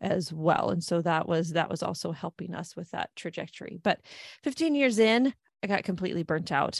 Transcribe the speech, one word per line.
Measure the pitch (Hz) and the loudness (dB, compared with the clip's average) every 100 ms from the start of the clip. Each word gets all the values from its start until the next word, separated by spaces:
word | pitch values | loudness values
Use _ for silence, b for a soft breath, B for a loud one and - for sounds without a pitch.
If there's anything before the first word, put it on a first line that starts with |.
as | - 190 151 | -2 -2 -2
well. | 160 156 - - | -2 2 2 2
And | 170 | 0
so | - 170 | 0 0
that | 170 160 - | 0 0 0
was, | 165 170 | 0 0
that | 165 - | -2 -2
was | 165 | -2
also | 170 165 170 | -4 -4 -6
helping | 165 160 - 180 - | -6 -8 -8 -10 -8
us | 170 - | -10 -12
with | 170 | -10
that | - - - | -8 -8 -8
trajectory. | - - - - - 175 | -10 -8 -12 -12 -12 -2
But | 202 - - B B B | 0 0 -4 B B B
fifteen | 294 269 320 285 | -4 0 2 4
years | 269 220 | 4 6
in, | 220 226 262 - _ _ | 6 6 4 0 _ _
I | 196 | -2
got | 196 | 0
completely | - 175 185 175 | 0 -2 -2 -2
burnt | 165 160 165 | 0 -2 0
out | 147 - | 0 0